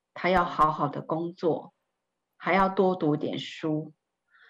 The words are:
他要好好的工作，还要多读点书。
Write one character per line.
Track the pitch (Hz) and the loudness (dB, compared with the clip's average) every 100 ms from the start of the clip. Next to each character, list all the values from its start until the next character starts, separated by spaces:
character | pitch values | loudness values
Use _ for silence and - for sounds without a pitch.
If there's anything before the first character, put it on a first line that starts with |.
| _ | _
他 | - 175 | -4 0
要 | 185 | 2
好 | 151 - 151 | 2 2 2
好 | 156 147 | 2 -2
的 | - | -4
工 | - 160 170 | -6 -6 -6
作， | 180 170 - - _ _ _ _ _ _ _ | -4 -2 -2 -6 _ _ _ _ _ _ _
还 | 170 | 0
要 | 185 190 | 2 2
多 | 190 185 185 | 2 2 2
读 | 156 151 | 2 0
点 | - - | -2 -6
书。 | - - 160 156 156 - _ _ _ _ | -8 -6 -4 -4 -6 -14 _ _ _ _